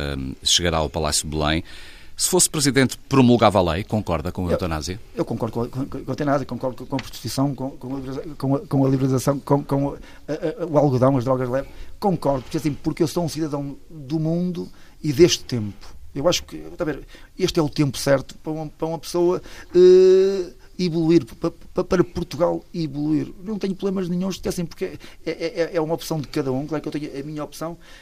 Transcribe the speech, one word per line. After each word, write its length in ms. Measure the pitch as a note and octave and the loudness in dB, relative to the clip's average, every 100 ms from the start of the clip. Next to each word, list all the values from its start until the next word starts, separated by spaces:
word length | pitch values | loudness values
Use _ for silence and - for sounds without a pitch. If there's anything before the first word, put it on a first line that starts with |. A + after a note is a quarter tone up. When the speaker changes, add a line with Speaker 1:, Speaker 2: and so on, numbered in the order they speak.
| C#2+ C#2 | -4 -6
Speaker 1:
hum, 160 | C2 - | -8 -4
chegará 340 | - - F2 D#2+ | 2 2 2 0
ao 120 | D2+ | 0
Palácio 400 | E2 D2+ - D#2 | -2 -2 -2 -2
de 60 | D#2 | -2
Belém. 280 | D2+ D#2+ - - - - - - | 0 0 -2 -12 -16 -18 -14 -4
Se 100 | - | 0
fosse 200 | F3+ - | 2 2
presidente, 480 | D#3+ C#3 B2 B2+ - - | 2 2 4 2 0 0
promulgava 480 | C3+ A#2+ A#2+ A2 F#2+ | 6 6 8 6 6
a 140 | F2 | 2
lei, 100 | D#2+ | 0
concorda 480 | - G#2+ F#2+ E2 D#2+ | -2 -4 -2 -2 -2
com 120 | F#2 | -4
a 20 | F2+ | -2
Speaker 2:
Eu, 60 | |
Speaker 1:
eutanásia? 480 | E2 F#2 D#2+ D2+ G2 - - | 0 -2 -4 -6 -8 -8 -6
Speaker 2:
eu 100 | - | -4
concordo 280 | A#2 A2+ | -4 -4
com 80 | A#2+ | -4
a, 40 | A#2+ | -6
com, 180 | B2+ C3+ | -6 -8
com 120 | C3+ | -8
a 40 | |
eutanásia, 440 | - B2+ D3 C#3 C3 | -8 -4 0 0 -2
concordo 320 | A#2+ C3 A2+ | -6 -6 -8
com, 80 | B2+ | -8
com 100 | C3+ | -6
a 40 | |
prostituição, 560 | - - A#2 C3+ C#3+ B2+ | -6 -10 -6 0 0 -2
com, 160 | C3 | -8
com 240 | - B2+ C#3 | -10 -10 -8
a 40 | |
libera-, 280 | C3 C3+ D#3 C#3+ | -8 -10 -10 -4
com 180 | C3+ C#3 | 0 0
a, 40 | |
com 260 | - C#3 C3+ | 0 2 4
a 40 | |
liberalização, 500 | C3+ C3+ C3 C#3+ C#3+ | 4 2 0 0 -2
com, 240 | - C#3+ | 2 0
com 260 | C#3+ C#3 C#3+ | 2 -2 -2
a, 720 | D3 - - - D#3 E3 D#3+ | -6 -16 -14 -8 -6 -4 -4
a, 20 | E3+ | 0
o 100 | D3+ | 4
algodão, 400 | C#3+ B2+ B2+ C#3 | 4 4 4 4
as 60 | |
drogas 260 | A#2+ C3 B2+ | 2 0 0
leves. 200 | C3 - - - - | -4 -6 -10 -12 -4
Concordo, 440 | G#3 E3+ C#3 C#3 | -2 0 0 -2
porque, 140 | - D#3 | -4 -4
assim, 160 | D#3 | -2
porque 280 | C3+ D#3+ - | -4 -4 0
eu 40 | D#3 | 0
sou 160 | F3 | 0
um 60 | E3 | -2
cidadão 460 | D3+ D#3+ C#3+ C#3 C3+ - | -4 -4 -4 -6 -10 -16
do 300 | D#3+ C3 D#3+ | -14 -6 -2
mundo 480 | D#3 E3+ F3+ F3 F#3 - - - | 0 0 -2 -4 -10 -14 -20 -8
e 80 | D3+ | 0
deste 300 | C3 E3+ - | 6 6 6
tempo. 520 | - B2 G#2 - - - - | -2 -4 -4 -8 -14 -14 -12
Eu 140 | C#3+ D#3+ | -2 0
acho 160 | E3+ | 0
que, 140 | - D#3 | -4 -14
está 260 | D#3 E3+ | -12 -6
a 20 | D#3 | -4
ver, 220 | C3+ - - - - | -6 -10 -20 -16 -2
este 200 | F3+ F3 | 0 2
é 40 | |
o 60 | D3 | 0
tempo 280 | - C#3+ - | 2 0 0
certo 380 | - C#3 C3 - | 2 2 0 -12
para 120 | D#3+ | -8
uma, 160 | D#3 D#3 | -8 -8
para 200 | - D#3+ | -8 -6
uma 120 | E3 | -6
pessoa, 420 | - F3 F3 F3 - - - | -4 2 2 2 -4 -16 0
eh, 800 | F3 F#3 F#3 F#3 F#3 F#3+ G3 F3 - - - | 8 10 10 10 8 6 2 -4 -10 -12 -4
evoluir, 460 | F3+ E3 D#3+ E3+ B2+ - | -2 2 4 4 4 -6
pa-, 120 | E3+ - - | -6 -6 -10
pa-, 100 | - - | -4 0
para 180 | F#3 | 2
Portugal 600 | E3+ F3+ F3 C3+ E3+ E3+ - | 2 0 -6 0 0 0 -6
evoluir. 580 | F3 D#3 C#3+ D3+ D3+ C3+ - | -6 -6 -4 0 0 -2 -8
Não 140 | F#3 A3 | -8 -6
tenho 160 | F#3+ F#3 | -4 -4
problemas 340 | G3+ F#3+ F3 | -4 -2 -2
nenhuns, 260 | F3+ F#3+ E3+ | -2 -2 -4
porque, 140 | G#3 | -4
assim, 160 | F#3 E3 | -4 -6
porque 200 | - F#3 | -6 -10
é, 140 | D3+ - - - | -10 -16 -12 -8
é, 360 | E3 E3 E3+ | -6 -4 -2
é, 80 | D#3+ E3+ | -2 0
é 40 | |
uma 120 | D#3 | -2
opção 260 | E3 - D#3+ | -2 -4 -6
de 80 | B2+ | -4
cada 240 | D3+ C3+ | -4 -2
um, 160 | C3 D3 | -2 -2
claro 140 | D3+ | -6
que 60 | D3 | -6
eu 20 | |
tenho 260 | D3 D3 C#3 | -8 -8 -10
a 60 | |
minha 180 | C#3+ D3+ | -10 -10
opção, 340 | C#3+ - D#3+ E3+ - - | -10 -10 -12 -12 -18 -20